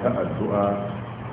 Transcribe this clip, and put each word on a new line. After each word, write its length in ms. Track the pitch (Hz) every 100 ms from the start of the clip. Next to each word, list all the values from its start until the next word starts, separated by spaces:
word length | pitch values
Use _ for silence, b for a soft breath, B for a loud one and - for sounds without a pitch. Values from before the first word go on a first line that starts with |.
ta 80 | 120
addu'a 560 | - 85 - 104 101 101 101 101 - - - -